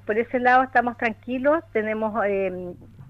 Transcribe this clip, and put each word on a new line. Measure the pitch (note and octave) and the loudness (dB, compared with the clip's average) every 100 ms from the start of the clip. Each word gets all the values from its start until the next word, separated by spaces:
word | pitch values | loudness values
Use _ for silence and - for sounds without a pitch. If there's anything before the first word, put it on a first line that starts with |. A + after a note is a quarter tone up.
| - | -4
por | G#3+ | -2
ese | A#3 B3+ | -2 0
lado | B3 B3+ | 4 4
estamos | C4 B3 A#3+ A3+ | 4 0 0 -2
tranquilos, | A#3 G#3+ - B3+ C#4 D#4+ E4 | -4 -4 -6 -2 2 0 0
tenemos, | A3 G#3+ A3 A3 A3+ G#3 | -4 -2 -2 -2 -2 0
eh, | G3 F#3+ F3+ F3+ F3 - - | 0 -2 -4 -10 -12 -18 -20